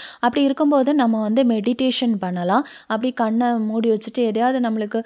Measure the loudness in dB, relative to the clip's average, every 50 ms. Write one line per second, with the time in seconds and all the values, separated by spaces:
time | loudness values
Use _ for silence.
0 | -8 -14 -8 -2 -2 0 2 2 2 2 2 2 2 2 4 2 2 2 2 2
1 | 2 2 2 0 0 0 2 2 4 4 2 2 0 0 0 0 0 0 0 0
2 | 0 0 0 -2 -2 -4 -4 -2 0 2 2 2 0 -2 -8 -16 -8 -6 -6 -2
3 | -2 -4 -2 -2 -2 0 0 0 0 0 0 -2 -2 -2 -2 -2 0 0 0 0
4 | -2 -6 -4 -2 -2 0 0 0 0 0 0 0 0 0 -2 -2 -4 -4 -4 -6
5 | -6